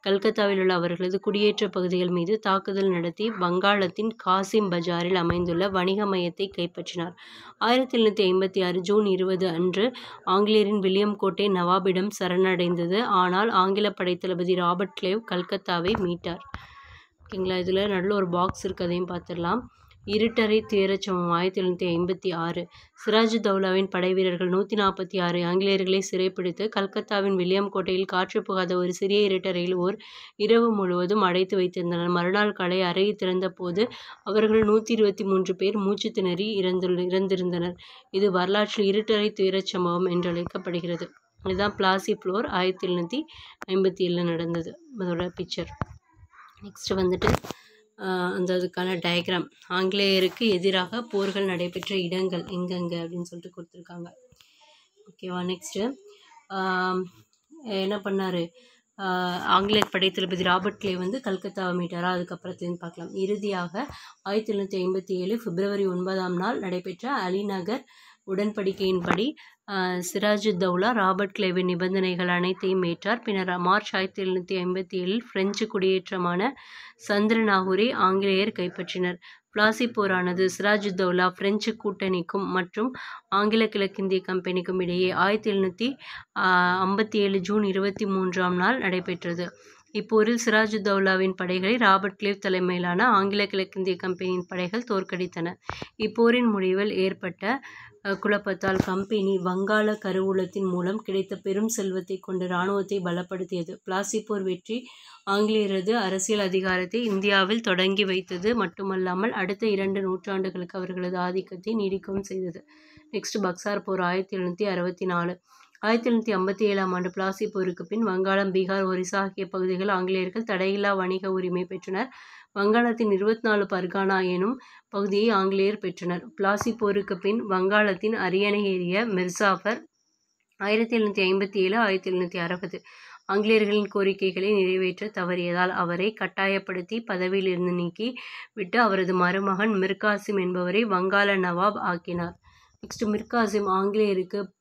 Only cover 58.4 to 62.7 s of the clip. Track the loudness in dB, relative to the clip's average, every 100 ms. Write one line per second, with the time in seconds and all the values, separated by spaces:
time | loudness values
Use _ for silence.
58.4 | -4 _ -20 _ _ -8 -2 -2 -2 -4
59.4 | 2 2 4 2 2 0 0 0 -4 -2
60.4 | 2 2 0 -4 -4 -4 -4 -4 -4 -6
61.4 | -6 -6 -4 -2 -4 -4 -2 -2 -4 -10
62.4 | -12 -10 -8